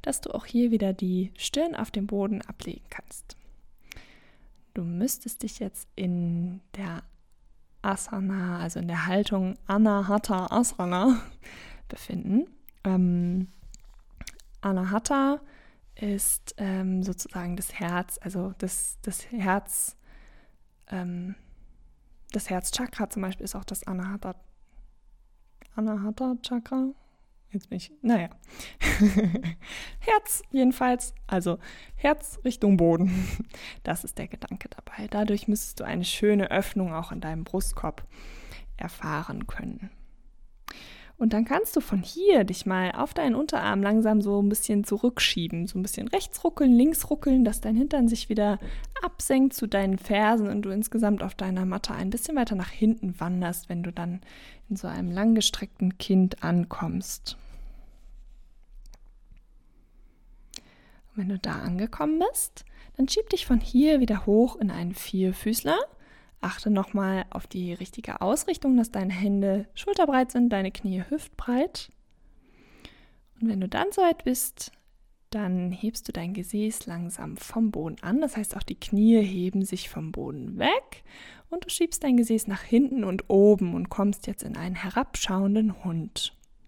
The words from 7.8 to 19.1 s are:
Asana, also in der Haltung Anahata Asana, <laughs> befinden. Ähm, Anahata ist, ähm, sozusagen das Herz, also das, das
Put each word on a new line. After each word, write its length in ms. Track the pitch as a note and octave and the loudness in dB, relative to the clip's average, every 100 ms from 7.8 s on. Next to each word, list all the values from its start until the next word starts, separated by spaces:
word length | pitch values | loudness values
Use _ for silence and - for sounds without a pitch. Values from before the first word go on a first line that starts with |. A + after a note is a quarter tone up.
Asana, 760 | G3+ G3 - G3+ F#3+ G3 F3+ F3 | -4 -4 -4 -4 -2 -2 -2 -2
also 200 | E3+ F3 | -4 -4
in 80 | E3+ | -4
der 180 | E3+ E3 | -2 2
Haltung 500 | F#3+ G#3 G3 F#3 - - | 2 2 0 0 -4 0
Anahata 800 | G3+ G#3+ G3+ F#3+ G#3 - F#3 F#3 | 6 6 6 2 0 2 -2 2
Asana, 720 | G#3+ A#3+ - F3+ F3+ A#3 A#3 - - - | 2 2 0 -2 4 4 4 0 -16 -20
<laughs> 340 | - - - - | -20 -18 -18 -16
befinden. 580 | - - F3 F3 G#3 F4+ - - - | -14 -8 -6 0 0 0 -10 -20 -8
Ähm, 640 | F#3+ F#3 F3+ F3 F3 F#3 F#3 - - - - - - - - - - - | 0 2 4 2 0 -2 -4 -10 -20 -20 -20 -20 -20 -18 -18 -18 -20 -8
Anahata 800 | G3 F#3+ F#3 G3+ A3+ C#4 C4+ D4 - - - _ - | -2 -2 0 -2 0 2 2 0 -6 -20 -20 _ -20
ist, 600 | - G#3 G3+ - - - - | -8 -4 -2 -2 -4 -6 -6
ähm, 440 | G3 F#3+ F#3 F#3 | -4 -2 -2 -2
sozusagen 540 | F#3+ F3+ - F3+ F3 F3+ | -2 -6 -8 -8 -6 -6
das 160 | - | -6
Herz, 460 | - E3+ F3 F3+ - | -6 -2 -2 -4 -8
also 320 | - F#3+ F#3+ F#3 | -6 -6 -6 -6
das, 400 | F#3 - - - | -6 -4 -6 -6
das 280 | - | -8